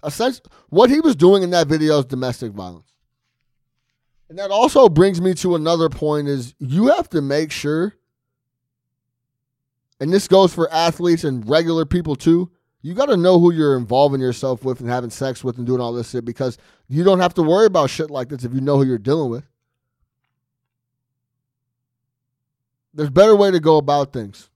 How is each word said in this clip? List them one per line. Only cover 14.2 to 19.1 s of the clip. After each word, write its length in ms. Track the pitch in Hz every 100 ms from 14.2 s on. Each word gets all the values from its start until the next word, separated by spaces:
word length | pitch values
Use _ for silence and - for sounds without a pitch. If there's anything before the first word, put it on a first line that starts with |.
| 127 120 135 123
with 160 | 127 120
and 100 | 120
having 220 | 123 123
sex 320 | - 135 123
with 160 | 131 120
and 80 | 120
doing 120 | 123
all 140 | 120
this 160 | 120 117
shit 160 | 127 120
because 320 | 117 131 - _ _ _
you 160 | 135
don't 160 | 185 185
have 160 | 180 170
to 80 |
worry 240 | 156 180 220
about 240 | 180 139
shit 180 | - 156
like 200 | 143 127
this 140 | 143
if 80 | 123
you 100 | 131
know 160 | 135 143
who 60 |
you're 140 | 135 120
dealing 320 | 104